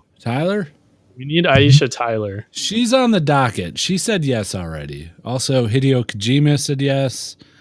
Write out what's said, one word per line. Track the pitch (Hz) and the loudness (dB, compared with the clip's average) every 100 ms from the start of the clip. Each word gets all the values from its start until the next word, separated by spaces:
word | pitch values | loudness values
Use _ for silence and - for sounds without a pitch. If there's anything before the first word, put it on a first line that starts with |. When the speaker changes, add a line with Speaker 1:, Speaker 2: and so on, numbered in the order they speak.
| _ _ | _ _
Speaker 1:
Tyler? | 117 127 175 208 160 _ _ _ _ 127 | -6 -4 -2 -4 -6 _ _ _ _ -16
Speaker 2:
We | |
need | 135 165 | -2 0
Aisha | 170 135 143 139 127 | 4 6 8 6 4
Tyler. | - 120 110 104 98 - | -2 -4 -2 -4 -8 -12
Speaker 1:
She's | - - 220 240 | -10 -4 -2 2
on | 262 247 | 2 4
the | 202 | 2
docket. | 151 143 123 104 85 - | 2 2 2 -2 -8 -6
She | - 185 | -4 -2
said | - 202 | -2 -2
yes | 143 117 101 | 0 -2 -2
already. | 98 82 78 73 73 82 - | -6 -8 -10 -10 -14 -16 -14
Also, | 110 123 - 131 117 | -8 -6 0 0 2
Hideo | 131 135 127 | 0 2 0
Kojima | 110 104 107 139 147 143 | -2 -6 0 2 4 2
said | - 135 | 0 -2
yes. | 139 135 135 - - - - _ | -2 0 -2 -6 -12 -16 -20 _